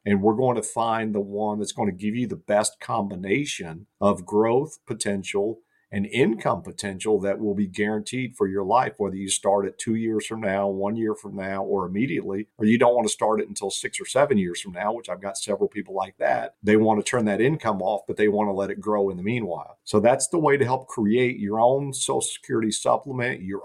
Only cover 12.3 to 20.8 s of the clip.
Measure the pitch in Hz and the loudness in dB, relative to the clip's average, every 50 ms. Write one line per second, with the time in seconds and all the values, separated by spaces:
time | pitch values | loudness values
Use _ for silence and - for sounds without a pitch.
12.3 | 95 98 107 - _ - 110 107 117 120 123 120 120 123 113 107 - - 117 107 | -6 -6 -6 -8 _ 0 4 4 6 6 6 4 4 4 2 0 -2 0 0 0
13.3 | 110 107 104 - 101 - 104 98 - - - - - - 98 - - 131 143 147 | 0 0 -2 -6 -8 -6 -6 -6 -6 -6 -8 -8 -8 -8 -10 -2 2 2 4 4
14.3 | 131 104 92 87 87 - - 101 90 87 101 104 117 - - - 90 92 98 98 | 4 2 2 0 -4 -8 -10 -10 -8 -6 -4 -4 -4 -4 -6 -8 -10 -8 -6 -8
15.3 | 98 - - 110 101 95 104 98 - 104 90 - 95 95 95 95 - _ - - | -8 -8 -4 -4 0 0 0 -2 -2 -6 -8 -6 -4 -4 -4 -4 -4 _ 0 0
16.3 | 131 120 113 - - _ - 98 107 110 110 110 110 107 - - - 123 113 104 | 0 0 -2 -6 -12 _ 2 4 6 6 6 6 4 2 2 0 0 2 2 2
17.3 | 101 95 113 135 160 156 - 113 104 95 90 95 110 101 - - 117 - 107 107 | 2 4 2 2 2 0 -2 -2 -2 0 0 -2 -2 -2 -4 -6 0 2 2 4
18.3 | 101 104 107 101 98 95 98 98 101 104 95 107 107 104 101 98 92 87 90 104 | 4 2 2 0 0 -2 -2 -4 -4 -6 -2 0 2 2 2 0 0 -2 -4 -2
19.3 | 120 123 110 92 82 80 80 - - _ _ - - 107 101 117 131 135 - - | -2 -2 -2 -4 -6 -8 -10 -14 -18 _ _ 0 0 4 6 6 4 4 0 0
20.3 | - 170 156 143 139 143 110 120 127 131 | 0 2 4 4 4 4 4 2 0 -2